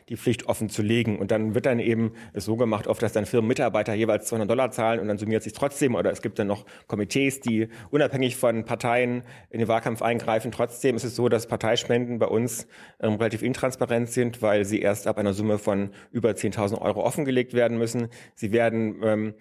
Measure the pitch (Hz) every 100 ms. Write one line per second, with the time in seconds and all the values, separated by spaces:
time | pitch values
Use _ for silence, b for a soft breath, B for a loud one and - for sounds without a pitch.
0 | - 113 - 113 - - 107 - 107 117
1 | 117 101 98 110 110 110 135 117 113 113
2 | 113 B B 104 101 113 117 104 - 107
3 | 107 110 104 123 110 135 123 107 107 107
4 | 110 107 - 113 104 117 127 123 113 117
5 | 104 101 104 110 - - 143 - 139 101
6 | 95 98 113 - 101 101 - B - 104
7 | 101 135 139 131 120 110 110 B B 147
8 | 139 135 127 117 123 113 110 117 120 120
9 | 123 123 120 B B 113 110 113 127 110
10 | 113 117 - 110 120 110 120 - 135 113
11 | 117 - 123 113 117 110 110 120 - 120
12 | 120 117 113 110 123 - - B B -
13 | 113 104 113 107 117 123 131 - 120 120
14 | 120 127 120 117 107 104 101 107 101 104
15 | 110 107 101 98 107 104 107 98 98 B
16 | B 120 110 101 107 104 101 107 101 101
17 | 98 170 139 127 123 120 117 117 117 123
18 | 117 B B - 107 113 117 113 110 85
19 | 110 107 107 104